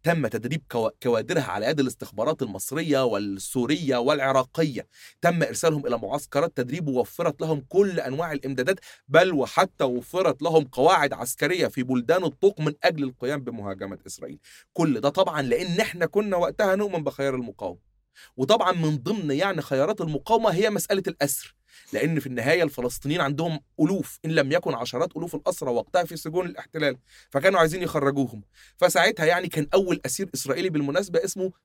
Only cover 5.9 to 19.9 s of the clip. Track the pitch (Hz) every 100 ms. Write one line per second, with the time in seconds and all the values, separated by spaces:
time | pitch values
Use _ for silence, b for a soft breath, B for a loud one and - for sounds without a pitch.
5.9 | 117 104 143 - 139 165 - 123 147 147
6.9 | 127 - - 170 143 160 151 131 185 202
7.9 | 170 131 135 170 143 135 131 127 190 B
8.9 | B - 151 185 156 120 - - _ 135
9.9 | 123 - 175 180 131 160 160 139 - 147
10.9 | 185 143 - 123 - 147 180 127 - 127
11.9 | 127 117 180 180 - 196 196 151 147 175
12.9 | 160 135 127 123 147 120 120 101 95 98
13.9 | 92 95 - - 147 B B B - 165
14.9 | 117 143 160 185 151 131 117 185 175 214
15.9 | 180 165 196 214 185 175 - 202 190 208
16.9 | 175 147 - 139 131 120 - 95 90 _
17.9 | _ _ B B - 135 226 185 180 156
18.9 | 151 131 220 156 139 196 175 - 135 156